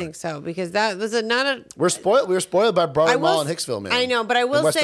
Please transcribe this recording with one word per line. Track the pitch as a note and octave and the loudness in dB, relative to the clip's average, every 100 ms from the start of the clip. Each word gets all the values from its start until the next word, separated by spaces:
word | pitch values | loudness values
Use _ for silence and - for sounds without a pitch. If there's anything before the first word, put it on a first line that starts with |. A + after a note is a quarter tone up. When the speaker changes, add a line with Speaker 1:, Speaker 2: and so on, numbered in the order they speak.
Speaker 1:
think | E3+ D#3 | -8 -8
so, | E3+ D3 | -8 -8
because | E3 E3+ F3 | -8 -6 -4
that | G3+ A3 F#3+ | 0 0 -2
was | G#3+ | -4
a, | A3+ | -2
not | A3 A#3+ C#4 | 0 0 0
a | B3 - - | -4 -8 -2
Speaker 2:
We're | E3+ | -2
spoiled, | - F#3 B3 G#3+ | 0 2 2 2
we | F#3 | -2
were | |
spoiled | - F3+ A3+ F3 | 0 2 2 2
by | E3 | 2
Broadway | C#3 D#3+ | 2 2
Speaker 1:
I | D#3+ | 4
will | D#3+ | 2
Speaker 2:
Mall | E3 | 2
in | C#3+ | 0
Speaker 1:
s-, | E3 - | -4 -4
Speaker 2:
Hicksville, | A2 | -4
man. | G2 | -2
Speaker 1:
I | B3 B3+ | -2 0
know, | A#3+ A3 | 0 0
but | A#3+ | 0
I | |
Speaker 2:
And | B3 | 2
Speaker 1:
will | C#4+ | 2
Speaker 2:
West | D#4 | 2
Bay | D#4+ | 2